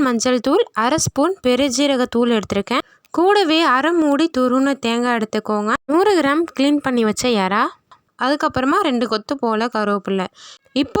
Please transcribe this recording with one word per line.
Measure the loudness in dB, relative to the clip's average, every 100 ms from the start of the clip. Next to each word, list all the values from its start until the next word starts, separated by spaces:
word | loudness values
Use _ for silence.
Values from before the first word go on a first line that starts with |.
| 2
மஞ்சள் | 0 0 0 2
தூள், | 0 0 -2
அரை | -2 0 -2
ஸ்பூன் | 0 -2 0 0
பெருஜீரகத்தூள் | 0 0 0 0 0 0 0 2 0
எடுத்திருக்கேன். | -2 -4 -2 -4 -6 _ _ 0
கூடவே | 2 4 2 2 2
அரை | 2 2 2
மூடி | 2 2 0
துருவன | 0 0 2 0 -2
தேங்காய் | -2 -2 -2 -2
எடுத்துக்கோங்க. | -2 -4 -4 -4 -2 -4 0
நூறு | 2 2 2
கிராம் | 2 0 -2 0
கிளீன் | 0 2
பண்ணி | 0 0 0
வச்ச | 0 0 0
எறா, | 0 0 -2 -6 _ -20 _ -6
அதுக்கப்புறமா | -2 0 -2 -2 0 0 0
ரெண்டு | 0 -2
கொத்து | -4 -4 -4
போல | -2 -2 -2
கருவேப்பிலை. | -2 -2 -2 -2 -4 -4 -10 -20 -20 _ -4
இப்போ | -2